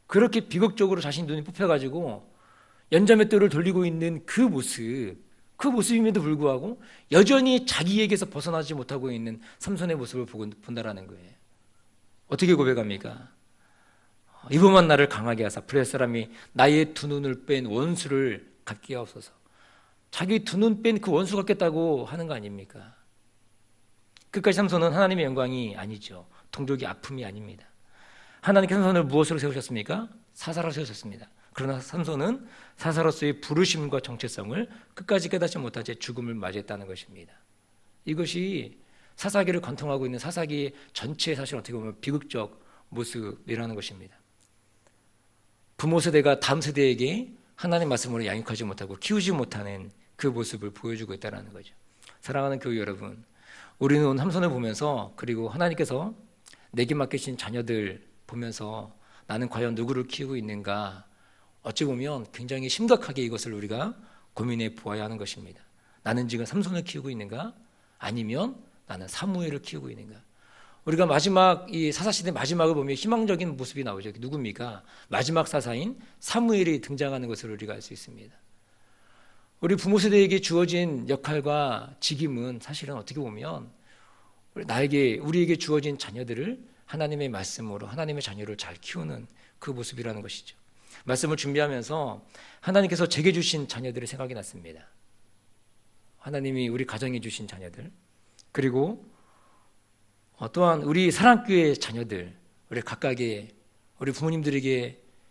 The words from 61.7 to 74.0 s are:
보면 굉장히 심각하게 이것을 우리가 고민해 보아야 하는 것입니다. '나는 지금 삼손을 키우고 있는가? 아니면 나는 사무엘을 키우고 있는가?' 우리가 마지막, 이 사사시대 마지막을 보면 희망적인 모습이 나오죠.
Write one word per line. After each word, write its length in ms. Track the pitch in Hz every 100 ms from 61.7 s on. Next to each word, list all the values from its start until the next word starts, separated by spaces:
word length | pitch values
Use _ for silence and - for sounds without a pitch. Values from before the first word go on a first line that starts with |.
| - 147
보면 460 | 123 139 139 107
굉장히 380 | - 123 131 131
심각하게 540 | - 226 240 - 135
이것을 300 | 120 113 -
우리가 420 | 107 104 110 180 - - - _
고민해 420 | - 120 117 113 113
보아야 280 | 107 104
하는 140 | 107 110
것입니다. 440 | 104 - 90 87 _ _ _ _
'나는 240 | 110 120 123
지금 180 | 117 117
삼손을 380 | 196 180 180
키우고 260 | 170 151 135
있는가? 440 | 120 101 113 208 - - _ _ _
아니면 640 | - 120 110 127 233 262 - _ -
나는 220 | 92 92
사무엘을 560 | - 196 185 165 143
키우고 260 | - 156 131
있는가?' 320 | 110 104 107 - _ _ - - - -
우리가 200 | 160 175
마지막, 640 | 147 170 185 185 175 -
이 180 | 175 156
사사시대 400 | 143 196 202 175
마지막을 420 | 151 131 170 165
보면 220 | 156 139 139
희망적인 640 | 208 233 220 175 175 135
모습이 260 | 127 139
나오죠. 300 | 123 98